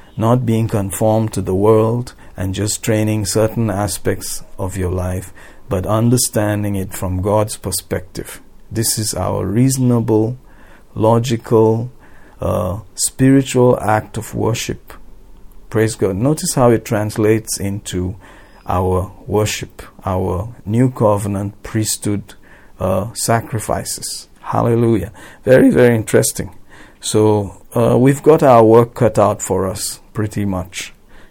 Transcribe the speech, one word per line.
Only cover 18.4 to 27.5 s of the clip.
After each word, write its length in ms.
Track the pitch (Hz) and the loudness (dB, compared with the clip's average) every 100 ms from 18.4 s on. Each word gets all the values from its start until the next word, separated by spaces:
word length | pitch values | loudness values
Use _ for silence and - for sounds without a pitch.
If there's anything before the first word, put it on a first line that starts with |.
| - - - | -20 -16 -4
our 460 | 92 92 90 98 - - | -2 0 0 -2 -8 -4
worship, 560 | 104 104 - - - - - | 0 0 -4 -10 -14 -20 -10
our 500 | - 92 95 92 117 - | -4 -2 -2 -4 -6 -10
new 260 | - 110 131 | -2 0 0
covenant 720 | 127 110 104 104 98 101 - | 2 0 0 -2 -6 -6 -10
priesthood, 720 | - 113 107 - 104 104 - - - - - - | -8 -4 -4 -4 -4 -4 -6 -18 -20 -20 -20 -6
uh, 340 | 95 95 107 | -2 -2 -4
sacrifices. 1160 | - - 104 - 113 - 95 - - - - - _ | -6 -2 -2 -2 -6 -4 -6 -6 -10 -10 -12 -16 _
Hallelujah. 720 | - 113 117 117 117 110 90 - - - | -6 -2 0 2 2 0 -2 -12 -20 -6
Very, 280 | - 131 135 | 4 6 6
very 260 | 202 123 117 | 6 4 4
interesting. 580 | 110 117 117 - 95 - - - - _ | 2 2 2 -2 -8 -12 -20 -20 -20 _
So, 640 | - 110 107 107 101 | -2 2 2 2 -2